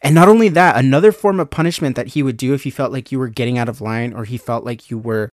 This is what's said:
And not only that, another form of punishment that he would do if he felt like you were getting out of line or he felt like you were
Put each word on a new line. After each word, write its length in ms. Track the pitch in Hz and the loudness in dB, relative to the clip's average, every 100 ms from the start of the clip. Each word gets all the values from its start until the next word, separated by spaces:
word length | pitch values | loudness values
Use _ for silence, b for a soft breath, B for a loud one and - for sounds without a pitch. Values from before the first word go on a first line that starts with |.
And 120 | 139 | 2
not 140 | 160 185 | 6 8
only 220 | 226 220 | 6 4
that, 260 | 160 180 113 | 4 4 4
another 380 | 131 139 214 | 2 4 4
form 260 | - 202 185 | 2 0 -2
of 100 | 156 | -4
punishment 460 | - 165 - 147 120 | -2 -2 -2 -4 -4
that 120 | 120 | -6
he 160 | 151 | -4
would 120 | 135 113 | -4 -2
do 180 | 131 | -4
if 100 | 139 | -4
he 80 | 139 | -4
felt 200 | - 127 | -6 -6
like 180 | 131 - | -6 -8
you 100 | 131 | -6
were 100 | 127 | -6
getting 280 | 110 120 123 | -4 -4 -2
out 120 | 120 | -4
of 100 | 120 | -6
line 320 | 107 113 120 | -8 -6 -6
or 140 | 117 110 | -8 -10
he 120 | 120 | -10
felt 280 | - 117 120 | -8 -8 -8
like 260 | 117 - | -12 -10
you 60 | 113 | -10
were 320 | 113 110 104 _ | -6 -4 -6 _